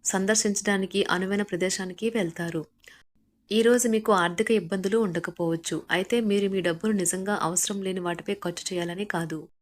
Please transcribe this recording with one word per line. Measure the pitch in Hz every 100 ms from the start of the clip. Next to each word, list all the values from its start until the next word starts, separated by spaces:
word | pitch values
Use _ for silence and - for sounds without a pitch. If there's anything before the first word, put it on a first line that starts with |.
| -
సందర్శించడానికి | 196 190 214 220 202 - 196 190 202 202 180
అనువైన | 190 202 208
ప్రదేశానికి | 175 185 190 185 180 220 226
వెళ్తారు. | 170 165 170 160 151 _ - - _ _ _ _ _
ఈ | 214 226
రోజు | 247 240 220
మీకు | 214 196
ఆర్థిక | 175 175 220 220
ఇబ్బందులు | 165 196 190 226 214
ఉండకపోవచ్చు, | 170 165 - 170 165 - 156 - 175
అయితే | 190 240 220
మీరు | 202 196
మీ | 190 175
డబ్బును | 165 214 208
నిజంగా | 170 185 190 208 160
అవసరం | 180 - 202 190
లేని | 185 175
వాటిపై | 170 - 202 175
ఖర్చు | 175 -
చేయాలని | 180 170 175 208
కాదు. | 170 165 160 151 _